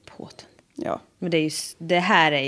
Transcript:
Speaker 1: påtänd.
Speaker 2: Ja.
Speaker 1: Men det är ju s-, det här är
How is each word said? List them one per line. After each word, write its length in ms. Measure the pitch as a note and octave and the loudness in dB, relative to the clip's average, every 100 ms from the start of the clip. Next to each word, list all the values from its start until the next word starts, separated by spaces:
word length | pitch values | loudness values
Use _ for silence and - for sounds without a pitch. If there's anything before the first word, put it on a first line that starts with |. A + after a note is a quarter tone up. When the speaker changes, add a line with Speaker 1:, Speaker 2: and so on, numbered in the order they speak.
| - - | -20 -18
Speaker 1:
påtänd. 340 | - - - _ _ | -18 -18 -20 _ _
Speaker 2:
Ja. 260 | - - - - - | -10 -6 -6 -10 -10
Speaker 1:
Men 120 | F3+ | -2
det 60 | E3 | 0
är 40 | |
ju 40 | D#3 | 0
s-, 300 | - - - | -4 -10 -10
det 200 | E3 F3 | 0 0
här 340 | F3+ G3 D#3 | 4 4 4
är 80 | D3 | 2